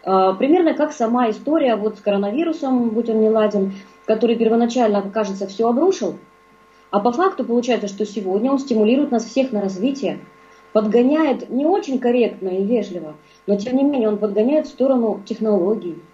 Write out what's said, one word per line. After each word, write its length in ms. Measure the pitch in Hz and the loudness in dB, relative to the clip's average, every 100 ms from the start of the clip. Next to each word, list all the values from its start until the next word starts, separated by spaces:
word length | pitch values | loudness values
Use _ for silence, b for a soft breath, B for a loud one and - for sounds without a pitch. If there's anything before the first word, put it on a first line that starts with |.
э, 280 | - 190 190 190 | 0 2 2 2
примерно 380 | 269 349 330 | 2 4 4
как 180 | 262 294 | 2 -2
сама 380 | - 226 247 240 | 0 0 2 0
история 460 | 208 - 320 269 214 | -2 0 2 2 0
вот 220 | 214 214 | -2 -2
с 20 | |
коронавирусом, 880 | - 196 202 240 339 311 269 254 233 | -2 0 0 -2 -2 -2 0 0 0
будь 200 | 214 233 | -2 0
он 120 | 220 | 2
не 80 | 214 | 2
ладен, 460 | 220 214 202 196 B B B | 4 2 0 -2 B B B
который 300 | - 214 233 | -2 0 2
первоначально, 680 | 233 226 233 233 254 226 202 | 2 2 2 2 2 2 2
кажется, 440 | 196 220 202 196 190 | -2 -4 -4 -6 -8
все 220 | - 226 | -2 0
обрушил, 480 | 240 359 381 190 - - _ _ _ _ b b | 2 2 0 -4 -6 -18 _ _ _ _ b b
а 80 | 202 | 0
по 140 | 208 | 0
факту 320 | 240 381 381 | 2 0 0
получается, 420 | 226 240 240 220 202 | -2 -2 0 -2 -2
что 180 | - | -6
сегодня 460 | 208 - 190 196 254 | -6 -4 -2 0 0
он 80 | 277 | -2
стимулирует 540 | - 220 214 269 294 | 0 2 4 2 2
нас 120 | 233 - | -2 -2
всех 260 | 269 262 | -2 -2
на 80 | 208 | -2
развитие, 580 | 196 185 247 269 185 147 - - B B - | -4 -2 -4 -2 -6 -6 -14 -20 B B -2
подгоняет 760 | 220 214 226 254 311 311 240 - | 0 2 4 4 2 0 -2 -4
не 160 | 240 302 | -2 0
очень 320 | 392 339 254 | 0 0 -2
корректно 480 | 240 247 214 - 190 | 0 2 0 -2 -6
и 160 | 185 | -4
вежливо, 500 | 202 240 - 175 156 151 b b - | 0 0 -2 -8 -12 -16 b b -4
но 100 | 196 | -2
тем 200 | 226 254 | 0 0
не 80 | |
менее 240 | 285 277 220 | 0 2 0
он 100 | 208 | 0
подгоняет 480 | 208 196 226 311 302 | -2 0 2 2 -2
в 40 | |
сторону 500 | - 269 254 226 196 | -2 0 2 0 -4
технологий. 720 | - 220 220 202 180 220 - 160 - | -8 -4 0 2 2 -2 -6 -12 -18